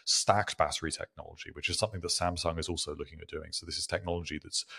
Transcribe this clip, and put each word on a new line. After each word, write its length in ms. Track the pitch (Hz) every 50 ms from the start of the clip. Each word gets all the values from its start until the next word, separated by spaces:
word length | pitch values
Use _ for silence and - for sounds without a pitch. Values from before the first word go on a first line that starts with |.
| -
stacked 500 | - - - - - 98 104 101 - -
battery 360 | - 80 73 - - - 80 -
technology, 580 | - - - _ - - - - - - - 78
which 160 | 76 - -
is 80 | 87 -
something 220 | - 101 107 92
that 80 | 85 87
Samsung 500 | - - 90 87 87 82 - 85 82 82
is 120 | 78 -
also 260 | 87 80 - - 76
looking 240 | 76 76 - 80 78
at 80 | 78 -
doing. 240 | - 80 78 78 78
So 140 | - -
this 100 | 82 80
is 100 | 85 -
technology 540 | - 87 90 92 87 85 87 85 - 78 76 -
that's 220 | - - - - - -